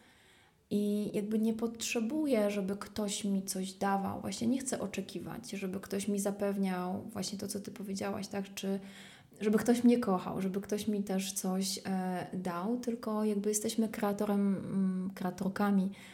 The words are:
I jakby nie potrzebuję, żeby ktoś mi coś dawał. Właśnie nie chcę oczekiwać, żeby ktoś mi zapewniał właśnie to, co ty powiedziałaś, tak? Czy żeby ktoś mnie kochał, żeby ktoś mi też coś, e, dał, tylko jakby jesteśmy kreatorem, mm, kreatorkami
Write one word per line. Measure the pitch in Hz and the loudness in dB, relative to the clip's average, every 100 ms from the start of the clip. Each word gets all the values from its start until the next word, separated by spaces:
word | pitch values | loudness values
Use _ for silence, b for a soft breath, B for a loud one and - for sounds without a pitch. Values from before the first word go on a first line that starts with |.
| b b b b b b _ | b b b b b b _
I | 202 208 208 208 214 | 0 2 2 0 -2
jakby | 208 214 | 0 2
nie | 220 | 2
potrzebuję, | 226 226 - - 240 226 311 302 226 208 | 2 -2 -2 -2 0 0 0 2 4 4
żeby | 208 190 202 | 2 -2 -4
ktoś | - - 208 202 | -6 -4 -2 -2
mi | 202 196 | 0 0
coś | 190 185 190 | 0 -4 -4
dawał. | - 196 196 190 202 | -2 2 2 2 -2
Właśnie | 214 196 226 | -4 0 2
nie | 277 | 2
chcę | 277 - | 2 -2
oczekiwać, | 196 202 190 175 165 - - | -2 -4 -6 -6 -6 -8 -8
żeby | 196 196 190 | -6 -4 -6
ktoś | - 196 202 | -4 -2 0
mi | 202 | 0
zapewniał | 202 202 202 196 190 180 180 196 - | 0 0 0 2 0 0 -2 -4 -6
właśnie | 202 190 196 | -6 -6 -6
to, | 202 | -6
co | 202 | -6
ty | 196 | -8
powiedziałaś, | 196 202 196 202 196 196 | -8 -6 -4 -4 -4 -4
tak? | 202 196 | -6 -6
Czy | - 196 196 B B B B B - | -6 -2 -2 B B B B B -2
żeby | 214 214 | 2 4
ktoś | 226 240 | 4 6
mnie | 240 240 | 6 6
kochał, | 208 185 - 190 | 4 0 0 -2
żeby | 190 196 | -2 -2
ktoś | - 208 220 | -2 -2 0
mi | 208 | 0
też | 202 190 190 | 0 0 -2
coś, | - 190 190 190 - 196 | -2 0 0 0 -2 -2
e, | 190 185 180 - | 0 0 -2 -2
dał, | 185 180 175 190 247 | -4 -2 -2 0 0
tylko | 247 233 220 214 | 0 -2 -2 0
jakby | 214 202 208 | 2 2 2
jesteśmy | 214 226 226 220 | 0 0 2 0
kreatorem, | - 208 202 208 202 202 190 | 2 0 2 2 4 4 2
mm, | - 196 190 185 185 | 0 2 2 2 -2
kreatorkami | 190 180 180 196 190 202 196 190 B B | -2 -4 -2 -2 2 4 4 4 B B